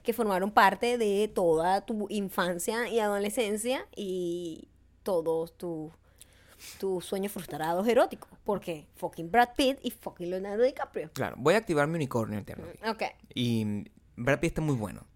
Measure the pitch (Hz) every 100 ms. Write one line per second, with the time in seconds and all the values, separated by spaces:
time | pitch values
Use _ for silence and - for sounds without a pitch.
0 | - 220 214 185 196 226 196 196 240 247
1 | 214 196 214 214 175 160 175 196 - 214
2 | 208 208 190 - 175 175 202 226 233 226
3 | 208 202 202 233 208 214 240 269 - -
4 | 196 185 175 175 170 156 - _ _ _
5 | - 180 165 160 170 - 180 165 156 -
6 | _ _ - _ _ - - - 196 180
7 | - 196 202 196 165 147 156 175 220 233
8 | 330 - - - - 196 - 156 - -
9 | 170 - 165 226 240 247 269 277 247 -
10 | - - 175 185 196 208 247 247 285 196
11 | 151 - 104 62 135 202 220 151 147 165
12 | 139 120 104 104 - - - - 220 214
13 | - - - - 120 113 107 104 - _
14 | _ - 120 147 170 - 156 127 104 55
15 | -